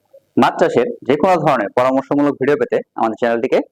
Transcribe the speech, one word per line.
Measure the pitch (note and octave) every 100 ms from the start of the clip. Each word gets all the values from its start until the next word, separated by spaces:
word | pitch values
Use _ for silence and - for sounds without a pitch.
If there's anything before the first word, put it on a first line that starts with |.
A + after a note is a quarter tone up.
| _ - _ -
মাছ | C#3 -
চাষের | E3+ B2+ A#2+ - A#2
যে | D3+
কোনো | F#3+ F3+
ধরনের | D3+ B2+ G2+ -
পরামর্শমূলক | B2+ C3+ C3 C#3+ C#3+ C3
ভিডিও | C3+ D3
পেতে | A#2+ A#2 - -
আমাদের | A2+ G#2+
চ্যানেলটিকে | A#2+ A#2 B2 F3 -